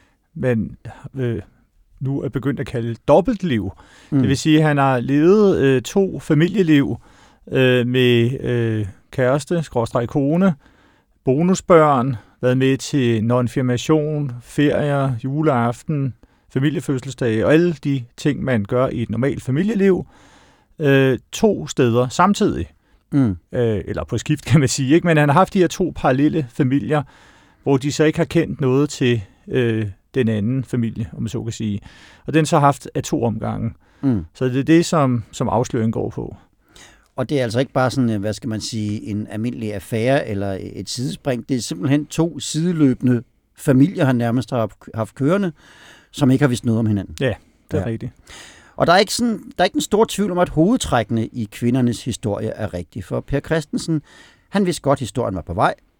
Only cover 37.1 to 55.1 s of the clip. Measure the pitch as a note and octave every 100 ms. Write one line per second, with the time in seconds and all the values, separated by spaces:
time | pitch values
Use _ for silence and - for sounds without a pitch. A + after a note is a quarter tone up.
37.1 | - B2+ C#3+ A#2+ A#2 C3 C3+ B2+ C3+ A#2+
38.1 | G#2+ G2+ G#2+ B2+ G#2+ - A2 G#2 G#2 A2
39.1 | G#2 G#2+ G#2+ A#2+ A#2+ G#2+ G2+ - A2+ A#2+
40.1 | C#3 - G2 G2 F#2+ G2 - F#2+ - C3+
41.1 | - C#3+ B2 - B2+ - E3 D#3 D3 D3
42.1 | - E3 D3 - D#3 F3 E3 C#3 B2 B2+
43.1 | A#2+ - _ _ _ - C3 D3 F#3 C3+
44.1 | B2 A#2 B2 B2 B2+ G#2+ - - A#2 A2
45.1 | - C#3 G3 F#3+ - - - - - _
46.1 | - B2+ C3 C#3+ A#2+ A#2+ A2+ A2+ G2+ F2+
47.1 | E2 G#2 G2 _ _ _ D3+ B2 A2+ A#2+
48.1 | - - - - - - - C#3 F3+ G3+
49.1 | - A#3 F#3+ - - F#3 D4+ - G#3 A3
50.1 | - G3+ F3+ F3+ D3+ F3 C4 - B2 G#2+
51.1 | A2+ A2 A#2+ G#2+ - A#2+ C3 A#2+ A2+ -
52.1 | - G#2+ G2+ A2 - G#2 F2+ F2 - -
53.1 | B2 - C#3+ - D#3+ - - - D#3 -
54.1 | - - _ _ G3+ F3+ D#3 C3+ C#3+ A#2+